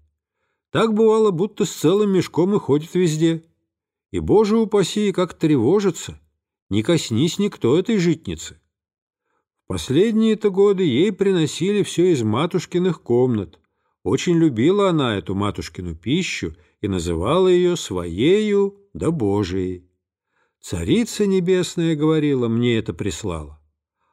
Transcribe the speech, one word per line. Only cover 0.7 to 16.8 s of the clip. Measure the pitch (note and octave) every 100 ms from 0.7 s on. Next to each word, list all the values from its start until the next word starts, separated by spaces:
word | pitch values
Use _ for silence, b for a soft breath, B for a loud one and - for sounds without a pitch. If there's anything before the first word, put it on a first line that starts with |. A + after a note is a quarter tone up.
Так | C#3+ A3+
бывало, | G#3+ A3 A3 G#3+
будто | E3 G#3+ - G3+
с |
целым | - C#3+ G3 G#3
мешком | F#3 - - F#3 G#3
и |
ходит | - D3 D#3+
везде. | F3+ F3+ D#3 E3 E3 - _ _ _ _ _ _
И, | F2+
Боже | D#2+ F#3 G#3 A3+
упаси, | A3 G3+ F#3 G#3 G#3
как | F3+ F3+
тревожится. | - D#3+ C#3+ A2+ G3+ G3 - - D#2 _ _ _ _ _
Не | G2+
коснись | A2 E3+ - A2 D#3 -
никто | G3+ - A#2 D#3
этой | - A3
житницы. | E3+ D3+ - E2 - - _ _ _ _ _ _ _ _ _ _
В | _
последние-то | F#2+ - C3 A3+ A3 A3 G#3+ G#3
годы | F#3 G3+ F#3+
ей | F3+ A#2+ G3+
приносили | F3+ G3 F#3 D#3 - F3+ G#3
все | F3 - F3+
из | D3+
матушкиных | A2 G#2+ E3+ F3+ - F3 F3+ D#3+
комнат. | - A#2+ B2+ A2 E2+ _ _ _ _ _
Очень | - B2+ - E3
любила | D#3+ A2 C3+ G3+ G3
она | E3 B2+ G2+
эту | F2
матушкину | G2 G2+ F#2 E2 - F2 D#2+
пищу | A2+ E3 F3 - E2+ D#2 b b